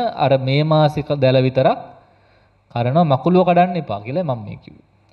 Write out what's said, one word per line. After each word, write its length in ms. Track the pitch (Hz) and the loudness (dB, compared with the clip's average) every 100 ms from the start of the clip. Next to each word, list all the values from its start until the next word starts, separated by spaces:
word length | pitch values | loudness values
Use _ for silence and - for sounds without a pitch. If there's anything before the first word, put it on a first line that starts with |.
| 233 | -4
අර 180 | - 135 131 | -2 0 0
මේ 260 | 127 139 | 0 0
මාසික 460 | 156 156 147 147 - | 2 2 2 0 -6
දැල 240 | 147 131 131 | 0 2 2
විතරක් 400 | 131 131 156 262 - - _ _ _ _ _ _ _ | 2 2 0 0 -8 -20 _ _ _ _ _ _ _
කරනවා, 300 | 120 120 156 | -4 0 0
මකුලුව 380 | 160 131 170 180 | 2 0 2 2
කඩන්න 320 | 180 175 185 175 | 4 2 2 -2
එපා 240 | 139 101 | -8 -10
කියලා 240 | 107 160 | -8 -6
මම 160 | 160 120 | -6 -8
මේ 160 | 104 - | -10 -18
කිව්වේ. 280 | - - _ _ _ | -20 -20 _ _ _